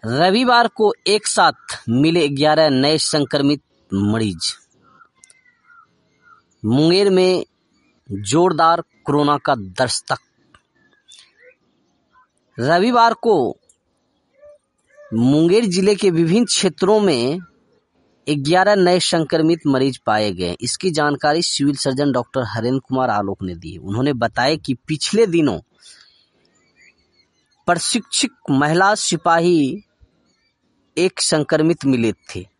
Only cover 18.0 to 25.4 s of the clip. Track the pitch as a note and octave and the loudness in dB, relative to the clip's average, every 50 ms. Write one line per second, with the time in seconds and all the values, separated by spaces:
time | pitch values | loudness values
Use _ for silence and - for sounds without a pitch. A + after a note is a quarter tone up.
18 | _ _ _ _ _ - D3+ D3 C3+ C#3+ E3+ F3+ F#3+ G3+ G#3 G3+ F#3 F3 F3+ F3+ | _ _ _ _ _ -4 -4 -4 -2 0 2 2 4 2 2 4 4 4 2 2
19 | E3+ - - E3+ D#3+ C#3+ - D#3+ D#3+ D#3+ E3+ D#3+ _ D3+ C#3 B2+ C3 C#3 C3 - | 0 0 -2 -2 -2 0 0 0 2 2 0 0 _ 0 0 2 0 0 -2 -4
20 | _ - G#2+ G#2+ G#2+ G#2 F#2+ E2+ F#2 F2 F2 - - B2 - - - F#3+ E3 D#3 | _ -2 0 0 0 -2 -2 -4 -6 -6 -6 -6 -8 -8 -8 -4 -4 -4 -2 0
21 | D3 D3 D3 C#3+ - D3+ D3 E3 E3+ - - - C#3+ C#3+ C#3+ C3+ - C#3+ C3 B2+ | 0 -2 -2 0 0 0 0 0 -2 -4 -4 -2 -2 -2 -2 -2 -4 -4 -2 0
22 | D3 C#3+ C3 B2+ A#2+ _ - C#3 B2 G#2+ G2+ A#2 A2 A#2+ C3 C3+ - _ C3 C3 | -2 0 0 -2 -4 _ -4 -6 -6 -4 -6 -4 -4 -2 -2 -4 -4 _ -4 -2
23 | B2+ B2+ G#2+ G#2 G2+ G2 G2 - G2+ F2+ F2 E2+ F2+ D#2+ F2 F2 - F#2 G2 A2+ | -2 0 -2 -2 -4 -4 -8 -8 -8 -10 -10 -10 -14 -16 -16 -14 -10 -8 -4 -2
24 | B2+ C#3+ C#3+ A#2+ A#2 A2+ - - B2 C3+ D#3+ - - - C3 - _ - D#3 D3 | -2 -2 -2 -2 -4 -4 -2 -2 -2 -2 -2 -4 -4 -8 -8 -8 _ -10 -8 -6
25 | - - - G#3 A#3 G3+ E3 E3+ | -6 -2 0 2 2 2 2 0